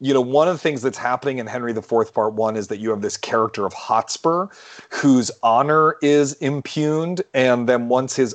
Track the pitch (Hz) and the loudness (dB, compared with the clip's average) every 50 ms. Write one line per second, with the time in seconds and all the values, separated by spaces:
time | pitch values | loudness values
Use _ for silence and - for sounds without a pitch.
0 | 135 135 139 135 123 123 131 147 156 175 180 151 - 165 147 127 110 131 113 - | 0 2 2 2 2 2 2 2 4 2 2 0 -2 -2 -2 -2 -2 -4 -4 -4
1 | - 123 123 123 - 143 135 127 117 107 110 123 120 120 113 110 104 - 117 113 | -4 -4 -4 -2 -2 -4 -4 -4 -6 -8 -8 -6 -4 -4 -4 -4 -4 -2 0 0
2 | 110 107 - 120 107 107 107 107 110 110 110 110 101 95 110 101 107 110 110 104 | 0 0 0 0 0 0 0 -2 -2 -2 -2 -4 -6 -6 -8 -6 -4 -4 -2 -2
3 | 101 101 - - - - - 113 110 113 113 110 101 95 - - - - 113 113 | -4 -6 -6 -6 -6 -2 0 0 0 0 -2 -4 -6 -6 -6 -8 -6 -2 -2 -2
4 | - - - - - 165 165 175 190 202 - - - - - - - - - - | -2 -2 -6 -4 -2 0 0 0 -2 -6 -10 -18 -20 -20 -20 -20 -18 -12 -6 0
5 | - 143 131 127 117 - - - - 117 113 120 139 147 151 156 156 156 160 - | 4 4 4 4 4 0 -4 -2 0 2 4 4 4 4 4 4 2 2 2 0
6 | - 143 147 147 147 139 135 - 160 135 143 143 135 - - 156 151 151 151 156 | 2 2 4 4 2 2 -2 -4 -4 -4 -4 -4 -6 -6 -4 -2 -2 0 0 -2
7 | 160 170 180 175 185 - - 135 131 127 123 123 120 117 127 120 120 120 123 127 | -2 -4 -4 -6 -6 -4 0 2 2 4 2 2 2 2 0 0 0 0 0 0
8 | 131 127 - - 131 113 104 | 0 -2 -2 -2 -2 -2 -2